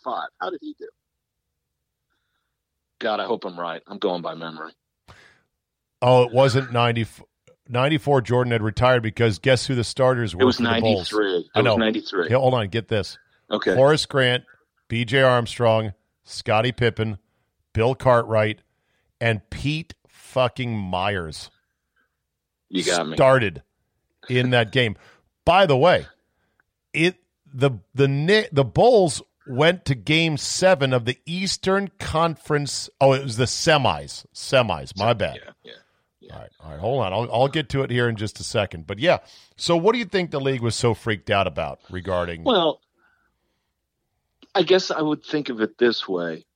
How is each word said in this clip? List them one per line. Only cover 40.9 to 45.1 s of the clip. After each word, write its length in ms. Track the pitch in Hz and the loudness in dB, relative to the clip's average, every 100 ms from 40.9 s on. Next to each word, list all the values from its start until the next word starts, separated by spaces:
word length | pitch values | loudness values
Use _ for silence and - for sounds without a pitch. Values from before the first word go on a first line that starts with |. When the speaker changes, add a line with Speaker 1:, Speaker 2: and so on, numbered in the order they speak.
Speaker 2:
freaked 360 | 107 117 104 - | 0 -4 -6 -2
out 180 | 101 92 | 0 0
about 320 | 76 73 67 _ | -4 -8 -10 _
regarding? 540 | 90 87 90 87 82 | -10 -4 -4 -4 -4
Speaker 1:
Well, 380 | 85 196 160 - _ _ _ _ _ _ _ _ _ _ _ _ _ _ _ _ _ | -2 0 0 -4 _ _ _ _ _ _ _ _ _ _ _ _ _ _ _ _ _
I 100 | 196 | -2
guess 280 | 165 185 185 | 2 2 2
I 100 | 156 | -4
would 220 | 151 | -2